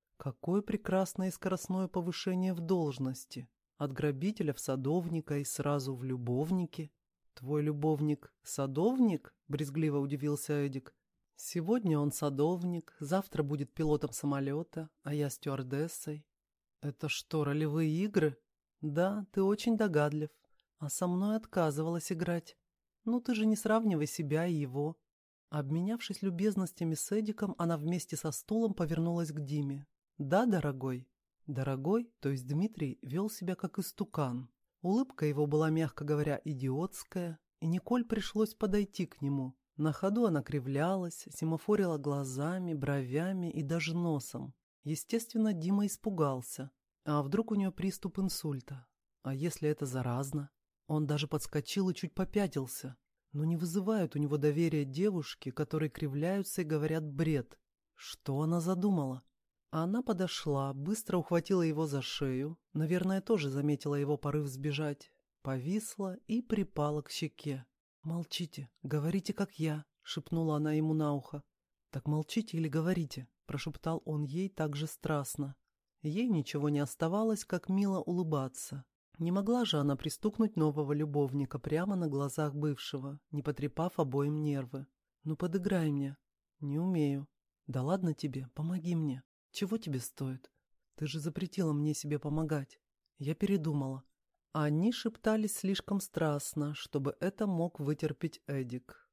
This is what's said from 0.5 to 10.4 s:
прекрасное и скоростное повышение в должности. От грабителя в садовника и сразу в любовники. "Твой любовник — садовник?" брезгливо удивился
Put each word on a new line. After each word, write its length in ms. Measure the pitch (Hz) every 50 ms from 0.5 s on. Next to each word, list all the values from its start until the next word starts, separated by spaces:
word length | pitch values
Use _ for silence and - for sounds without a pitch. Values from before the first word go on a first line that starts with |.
| 185 208
прекрасное 640 | 202 - 202 202 - - 185 190 190 - - - 185 185
и 20 |
скоростное 560 | - - - 190 185 180 - - 185 185 185
повышение 680 | 180 - 180 170 180 175 - - 190 185 180 185 190 180
в 60 | 170
должности. 880 | 165 165 190 175 160 147 127 131 131 131 127 - - - - 127 117 - _ _ _ _ _
От 160 | - 143 139
грабителя 600 | 131 139 147 147 139 131 160 202 220 - 170 147 -
в 60 | -
садовника 800 | - - 131 135 127 139 160 185 170 165 165 160 - - 143 143
и 60 | 139
сразу 500 | - - - 139 143 147 143 131 135 131
в 80 | 120
любовники. 880 | 131 131 127 127 120 120 123 131 151 165 185 185 175 151 - - 156 147 - _ _ _ _ _ _ _ _
"Твой 280 | - 127 131 151 147
любовник — 680 | 147 151 151 147 147 156 156 143 151 151 147 - - - _ _
садовник?" 920 | _ - - - 139 135 131 151 180 233 262 262 247 214 165 - - - _ _ _ -
брезгливо 500 | 139 143 156 139 139 160 156 151 143 143
удивился 560 | 139 139 147 135 143 147 147 143